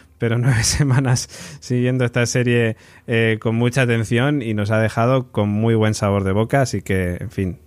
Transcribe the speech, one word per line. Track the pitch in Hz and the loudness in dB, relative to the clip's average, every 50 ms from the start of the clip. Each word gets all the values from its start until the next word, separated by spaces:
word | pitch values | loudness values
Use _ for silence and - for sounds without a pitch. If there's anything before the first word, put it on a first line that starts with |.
| - - _ | -20 -20 _
pero | - 120 113 117 123 | -4 -2 0 0 0
<laughs> | |
nueve | 120 139 123 113 | 2 2 2 2
semanas | 110 - - - 151 139 120 135 135 123 127 123 - - - - - - - - | 0 0 0 0 2 2 2 2 2 2 0 0 -2 -6 -14 -18 -18 -18 -18 -12
siguiendo | - - 123 123 123 127 127 127 123 | -6 -4 -2 0 0 0 0 0 0
esta | 117 - 123 120 | 0 0 0 0
serie, | - - 127 120 120 120 120 117 110 110 - - - - - - | 0 0 0 2 2 2 2 2 0 -2 -6 -10 -20 -20 -14 -6
eh, | - 117 113 113 113 110 107 | -2 0 2 2 2 0 0
con | - 117 113 | -2 -2 0
mucha | 113 120 123 - 139 | 0 0 0 2 2
atención | 127 120 117 113 110 - 120 117 127 147 151 143 | 2 2 2 0 0 0 0 0 2 0 0 -2
y | 107 113 107 | -2 -2 -2
nos | 104 104 104 | -2 0 0
ha | 110 110 | 2 2
dejado | 110 104 - 117 117 123 135 131 127 - | 2 0 0 0 2 2 2 0 -2 -2
con | - 117 104 104 | -2 -2 0 0
muy | 104 107 110 117 117 | 0 0 2 2 2
buen | 110 107 107 | 2 2 2
sabor | 107 - 107 101 98 101 95 | 0 0 0 0 2 2 0
de | 95 | 0
boca. | 95 104 113 113 - 139 | 0 0 0 0 0 0
Así | 131 - - 98 | 0 0 -2 -6
que, | - - 98 95 90 87 87 - | -4 -2 -2 -2 -2 -2 -4 -6
en | - 95 | -8 -8
fin | - 98 95 90 82 - - | -6 -4 -4 -4 -6 -8 -14